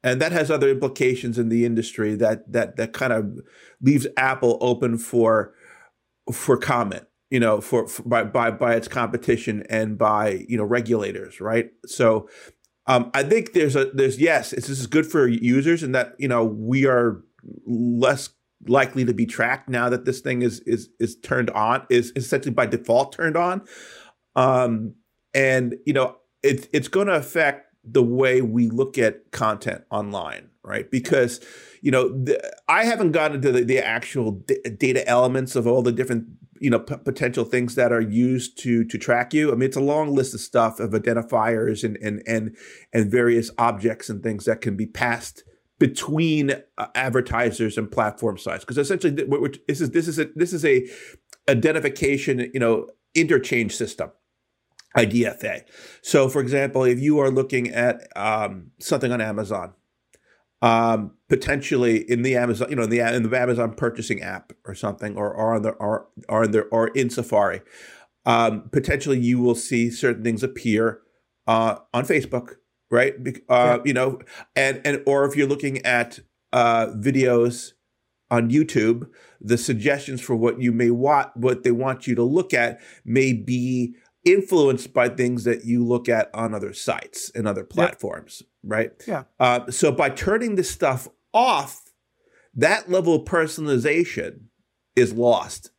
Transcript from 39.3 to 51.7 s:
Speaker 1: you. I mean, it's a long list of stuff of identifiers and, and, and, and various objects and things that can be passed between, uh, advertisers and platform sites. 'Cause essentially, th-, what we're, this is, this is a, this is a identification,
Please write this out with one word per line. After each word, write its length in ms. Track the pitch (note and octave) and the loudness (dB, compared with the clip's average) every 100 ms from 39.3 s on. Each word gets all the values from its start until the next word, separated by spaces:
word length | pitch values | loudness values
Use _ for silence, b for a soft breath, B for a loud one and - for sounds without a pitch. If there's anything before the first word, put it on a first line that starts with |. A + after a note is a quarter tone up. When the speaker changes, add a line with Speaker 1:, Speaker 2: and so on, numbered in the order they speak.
Speaker 1:
you. 180 | D3+ D3+ | 0 0
I 40 | A#2 | 2
mean, 120 | C3 | 0
it's 100 | C3 | 0
a 40 | |
long 340 | C#3 D3+ D3+ C#3 | 0 0 0 0
list 180 | C3 | -2
of 60 | A2+ | -6
stuff 400 | - A#2+ A2+ A2+ | -2 2 2 0
of 120 | G#2+ | -4
identifiers 920 | A2 A#2+ A#2 A2+ A#2 A2 A2+ A#2 G#2+ | -2 0 -2 0 0 0 0 -2 -2
and, 140 | A#2 G#2 | -4 -4
and, 260 | G#2+ G#2 - | -6 -6 -4
and, 300 | A2+ A2 B B B B | -4 -4 B B B B
and 200 | A#2 G#2 | -2 2
various 400 | B2 A#2+ A#2 A2+ - | 2 4 2 0 0
objects 500 | A#2 G#2 A2 G#2+ - | 0 0 -4 -4 -10
and 140 | G#2 | -8
things 220 | A2 G#2 A#2 | -6 -4 -4
that 160 | A2 | -2
can 140 | A#2 G2 | -4 -6
be 120 | A2 | -8
passed 560 | - B2 A2 - - _ b b _ | -4 -2 -2 -8 -18 _ b b _
between, 720 | C3+ C3+ - D#3 E3 D3+ C#3 C3 - - | 0 0 -6 -2 0 2 0 -4 -8 -12
uh, 100 | G#2+ B2 | -8 -4
advertisers 840 | C3 B2+ B2 A#2 A#2+ G#2+ A2+ A2+ | 0 0 0 -2 -2 -2 -4 -4
and 140 | G#2+ | -4
platform 460 | - G#2+ - A2+ F#2 | -2 -2 -2 -6 -4
sites. 280 | - E2+ - | -8 -10 -6
'Cause 120 | B2 | -4
essentially, 380 | C3+ F#3 F3 C#3+ | -2 0 0 -2
th-, 120 | C3+ | -2
what 140 | C#3 | -2
we're, 120 | C#3 C#3 - | -2 -6 -6
this 140 | D3 | -4
is, 100 | C#3+ | 0
this 160 | E3 E3 | -2 -2
is 120 | D3+ | -4
a, 60 | D3+ D#3 | -6 -2
this 160 | E3+ | -4
is 140 | F3 D3 | 0 2
a 220 | C3 B2+ B B B _ - - | 2 0 B B B _ -6 0
identification, 1040 | B2+ D#3 | 2 2